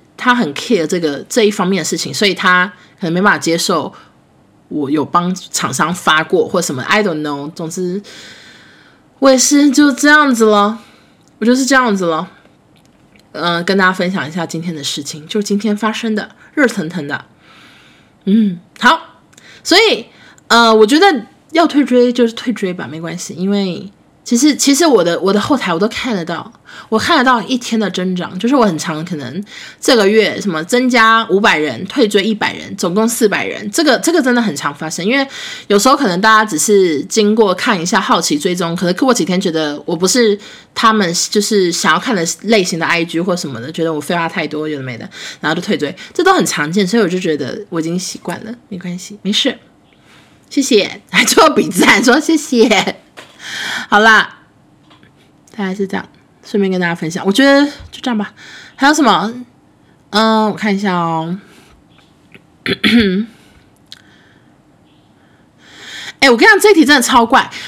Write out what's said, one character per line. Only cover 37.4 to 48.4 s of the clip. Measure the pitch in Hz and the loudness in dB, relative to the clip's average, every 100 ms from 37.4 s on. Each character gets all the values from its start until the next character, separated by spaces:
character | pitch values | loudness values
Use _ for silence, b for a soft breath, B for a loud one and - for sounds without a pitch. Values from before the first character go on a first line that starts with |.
| 208 | 2
看 | 180 - 180 | 2 0 -2
一 | |
下， | 170 196 | 0 0
好 | 185 208 | 2 0
奇 | - 147 | 0 -2
追 | 185 | -2
踪， | 180 170 170 | -2 -4 -2
可 | 175 | -2
能 | |
过 | 185 254 | 0 0
几 | 240 | 0
天 | 190 180 | 0 0
觉 | 190 | 0
得 | 160 151 147 | -2 -4 -6
我 | - 170 | -6 -2
不 | 180 | 0
是 | 254 226 202 B B B | 2 2 0 B B B
他 | - 226 | 0 2
们 | 214 180 170 - | 2 0 -2 -2
就 | 214 | -2
是 | 202 208 180 | 0 0 0
想 | 170 180 | 0 0
要 | 170 | 0
看 | 254 | 0
的 | 202 165 - | -2 -4 -6
类 | 202 226 | 0 0
型 | 180 165 | 0 -2
的 | 151 | -2
I | 170 | -2
G | 170 160 | -2 -4
或 | 185 | -2
什 | 175 147 | -4 -6
么 | 110 | -10
的， | 127 | -10
觉 | 165 | -6
得 | 165 | -4
我 | 156 | -4
废 | 147 | -4
话 | 175 165 | -4 -4
太 | 170 156 | -6 -6
多， | 151 156 | -6 -8
有 | 143 | -8
的 | |
没 | 131 117 | -10 -12
的， | - B B B | -14 B B B
然 | 147 | -4
后 | 170 | -4
就 | 196 | -2
退 | 170 | -4
追， | 143 - B | -4 -8 B
这 | - | -2
都 | 359 | 0
很 | 370 185 | 2 0
常 | - 147 | -2 -2
见， | 190 185 | -2 0
所 | 233 | 0
以 | |
我 | 185 | 0
就 | 185 | -2
觉 | 175 151 | -4 -4
得 | 131 214 202 | -6 -10 -8
我 | 165 | -6
已 | |
经 | 160 180 | -4 -6
习 | 185 - | -8 -12
惯 | - 165 | -12 -12